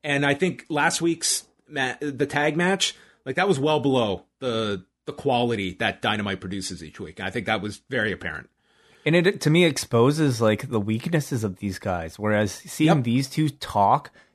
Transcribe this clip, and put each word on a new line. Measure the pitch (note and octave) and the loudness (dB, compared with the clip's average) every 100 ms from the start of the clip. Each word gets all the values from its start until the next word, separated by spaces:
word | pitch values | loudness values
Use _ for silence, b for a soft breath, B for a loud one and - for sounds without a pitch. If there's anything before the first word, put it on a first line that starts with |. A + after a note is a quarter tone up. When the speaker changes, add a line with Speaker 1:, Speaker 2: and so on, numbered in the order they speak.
Speaker 1:
And | D3+ C#3+ C#3+ | -2 0 2
I | |
think | C#3+ F#3 - - | 2 -2 -4 -6
last | D3 D#3+ - | 0 0 0
week's | E3+ E3 - - - _ _ | -2 -2 -2 -4 -8 _ _
ma-, | D3 B2+ B2 | -4 -4 -4
the | D3 C3 C#3+ | -8 -2 -2
tag | D3 D3 D#3 | 2 0 2
match, | F3+ F#3+ - b b b | 0 0 -2 b b b
like, | C3+ C3+ | -6 0
that | G3 | 2
was | C#3+ | 2
well | D3 D3+ | 4 2
below | C#3 C3 A2 F#2 _ _ | 4 2 2 -2 _ _
the, | C3 A2+ G#2+ G2+ - _ - | -4 -2 -2 -4 -8 _ -14
the | |
quality | - C#3 A#2+ A#2+ A2+ F#2+ | -4 0 2 2 0 -4
that | F#2 A2 - | -2 -4 -2
Dynamite | A2 G#2 G2+ F#2+ | -2 -2 -4 -6
produces | F#2+ G2 F#2 F2 | -6 -8 -8 -12
each | D#2 - | -14 -14
week. | E2+ - | -14 -10
I | F#2+ | -6
think | A2+ G2 | -6 -2
that | A2 | -2
was | G#2 G2+ _ | -4 -10 _
very | B2+ G#2+ | -4 -2
apparent. | F2 E2 D2+ - _ b b b b D3+ | -4 -8 -10 -14 _ b b b b 2
Speaker 2:
And | |
it, | E3+ F3 G3+ | 4 4 2
to | D3+ | 2
me, | E3 | 6
exposes, | E3+ C3+ - A#2 B2 D3+ D3+ A#2 | 4 2 0 4 4 4 0 4
like, | A2+ G#2 C3 | 2 2 -2
the | A2+ | -4
weaknesses | G2+ A2+ E3 E3 C#3+ B2+ | -2 -4 0 -2 -2 -4
of | G#2+ F#2 | -4 -4
these | G#2 F2+ | -6 -4
guys. | G#2 F2+ E2 - | -4 -4 -6 -4
Whereas | G#2+ G#2 G#2 | 0 2 0
seeing | - - - D#3 D3+ | -4 -14 0 4 4
Speaker 1:
Yep. | |
Speaker 2:
these | A#2 B2 C3+ | 4 0 0
two | - D#3 | -2 -2
talk, | - - G#2 G2+ C#3 - b b | -2 -4 2 4 2 -2 b b